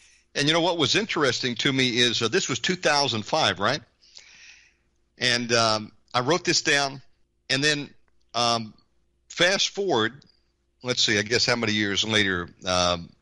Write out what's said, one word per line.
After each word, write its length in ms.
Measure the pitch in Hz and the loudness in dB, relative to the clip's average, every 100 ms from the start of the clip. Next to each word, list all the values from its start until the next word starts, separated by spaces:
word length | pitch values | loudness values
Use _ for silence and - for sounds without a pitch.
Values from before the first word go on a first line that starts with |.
| - _ _ | -20 _ _
And 140 | 143 143 | -2 2
you 60 | |
know 80 | 165 | 2
what 160 | 175 175 | 2 2
was 180 | 131 175 | 2 0
interesting 600 | 220 170 135 - 127 117 | 0 0 0 0 -4 -2
to 180 | 143 | -2
me 240 | 131 127 117 | 0 0 2
is, 240 | 123 104 | 2 2
uh, 60 | 110 | -2
this 200 | 120 - | -2 -2
was 120 | - | -4
two 160 | - 180 | -4 -2
thousand 480 | 170 143 139 113 | 0 2 0 -2
five, 360 | - 156 117 90 | -2 0 0 0
right? 220 | 104 147 - _ _ - - - - - _ _ _ _ _ - | 0 -2 -6 _ _ -20 -20 -20 -20 -20 _ _ _ _ _ -4
And, 340 | 123 120 117 | 0 0 2
um, 400 | 120 113 107 107 - _ | 2 2 0 -4 -18 _
I 80 | 123 | -2
wrote 240 | 127 170 180 | 0 0 0
this 160 | 156 | -2
down, 400 | 160 143 139 135 - _ _ _ - | 2 0 0 -6 -20 _ _ _ -4
and 140 | 135 | 0
then, 260 | 151 147 131 - _ _ _ 117 | 0 0 -4 -16 _ _ _ -2
um, 400 | 117 117 107 - _ _ _ _ - | 0 0 -4 -16 _ _ _ _ -10
fast 420 | - 175 208 - | 0 2 2 -2
forward, 540 | 196 196 123 110 139 - _ _ _ _ _ | -2 0 0 0 -4 -20 _ _ _ _ _
let's 180 | 123 123 | -6 -2
see, 160 | - 104 | 0 0
I 60 | |
guess 200 | 104 117 | 0 0
how 120 | 127 120 | 0 0
many 180 | 113 | 0
years 300 | 107 101 95 | 0 0 -2
later, 460 | 107 107 98 90 85 - 92 | 0 0 0 -2 -6 -10 -4
um, 420 | 90 87 87 85 _ | 0 0 -2 -6 _